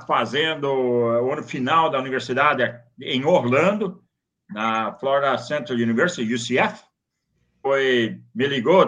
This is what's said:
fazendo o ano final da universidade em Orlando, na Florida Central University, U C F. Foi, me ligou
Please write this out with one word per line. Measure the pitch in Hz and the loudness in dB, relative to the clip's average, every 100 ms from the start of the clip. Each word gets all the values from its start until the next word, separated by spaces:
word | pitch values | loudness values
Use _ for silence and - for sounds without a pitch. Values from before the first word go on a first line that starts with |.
| - | -2
fazendo | 139 113 135 160 156 139 | 0 0 -2 -2 -2 -2
o | 135 127 120 117 117 127 | 0 0 0 2 0 0
ano | 147 | -4
final | 120 139 127 165 160 | -6 -4 0 2 2
da | 139 | 0
universidade | 131 131 123 127 147 131 117 - _ - | -4 -6 -4 2 2 2 0 -4 _ -14
em | 147 131 143 | -6 -2 2
Orlando, | 175 120 135 180 208 190 - _ _ _ _ - | 2 4 2 2 0 -4 -8 _ _ _ _ -14
na | 104 113 110 107 | -6 -2 -2 -4
Florida | - 135 139 139 120 | -4 0 0 2 -2
Central | 117 147 120 120 | -4 -6 -4 -2
University, | 117 117 175 175 110 | 0 2 0 -2 -4
U | 123 | -4
C | 120 123 | -2 0
F. | 214 - _ _ _ _ _ _ _ _ | 0 -4 _ _ _ _ _ _ _ _
Foi, | 135 135 131 123 110 92 - | -2 0 2 2 0 -6 -12
me | 110 139 | -4 -2
ligou | 147 117 185 | 0 4 4